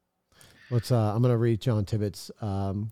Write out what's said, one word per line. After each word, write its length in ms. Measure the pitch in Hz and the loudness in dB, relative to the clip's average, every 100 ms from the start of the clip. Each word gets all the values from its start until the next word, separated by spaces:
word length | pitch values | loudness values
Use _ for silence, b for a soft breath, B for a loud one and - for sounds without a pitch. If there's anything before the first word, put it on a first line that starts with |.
| _ _ _ b b b - | _ _ _ b b b -4
Let's, 200 | 123 - | -4 2
uh, 240 | 120 107 | 2 2
I'm 80 | 104 | 2
gonna 140 | 123 117 | 2 4
read 240 | 117 110 | 2 2
John 240 | - 110 | 0 0
Tibbetts', 460 | 98 107 104 - - - | 0 -2 -2 -6 -14 -8
um, 500 | 107 98 98 98 110 | -4 -2 -2 -4 -6